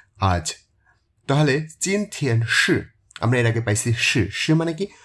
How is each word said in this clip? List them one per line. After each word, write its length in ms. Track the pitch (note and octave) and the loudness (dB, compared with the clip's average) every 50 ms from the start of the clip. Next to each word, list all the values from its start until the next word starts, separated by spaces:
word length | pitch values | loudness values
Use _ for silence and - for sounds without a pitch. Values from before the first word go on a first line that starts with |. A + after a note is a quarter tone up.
| - _ _ - | -20 _ _ -2
আজ। 320 | G2 F#2+ F2+ E2+ D#2 - - - _ _ _ _ _ _ _ _ _ _ _ _ _ - | 0 0 0 0 -2 -6 -12 -12 _ _ _ _ _ _ _ _ _ _ _ _ _ -2
তাহলে 400 | C#3 D3 D#3 C#3+ C3 D3+ D#3 D#3+ - - | 2 2 2 2 2 0 -2 -6 -10 -8
চিনথিয়েন 640 | - F3 G3 G#3 G#3 G3 - - C#3+ B2+ A#2 A2+ A#2 - | -4 -2 -2 -2 -2 -4 -6 -4 -2 0 2 2 0 0
শি, 340 | - - - - D#3 G#2+ - - _ _ _ _ - - | 0 0 2 2 2 0 -2 -6 _ _ _ _ -10 -4
আমরা 200 | - A2+ B2+ B2 | 0 0 2 2
এর 80 | A#2 A#2 | 2 2
আগে 140 | A2 A#2 | 0 0
পাইছি 320 | A2+ G#2+ G#2+ G#2+ - B2 A2+ | 0 0 -2 0 0 0 0
শি, 380 | - - - - B2+ A#2 G#2 | 0 0 0 2 2 0 0
শি 220 | - - - - D#3 | -2 -6 0 2 2
মানে 200 | D#3+ E3 E3+ D#3+ | 2 2 -2 -4
কি? 140 | D#3+ G3 G3+ - - - | -4 -6 -8 -8 -18 -20